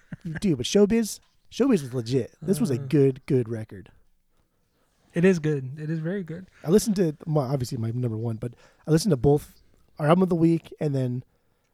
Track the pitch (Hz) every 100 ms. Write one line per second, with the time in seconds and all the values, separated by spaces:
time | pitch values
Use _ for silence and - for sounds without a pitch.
0 | - - 170 156 202 127 - 202 202 226
1 | 208 - _ _ _ - 277 190 131 127
2 | 113 131 104 - 156 202 196 117 135 151
3 | 139 131 - 131 113 113 107 98 - _
4 | _ _ _ _ _ _ _ _ _ _
5 | _ 170 185 175 151 147 127 151 156 165
6 | 160 202 165 170 185 _ 143 202 233 190
7 | 165 147 160 151 127 139 120 127 113 120
8 | 123 110 117 113 120 - _ _ - 160
9 | 202 135 143 147 - _ _ _ _ -
10 | 147 180 180 170 165 165 - - 151 135
11 | 127 127 - _ _ _ _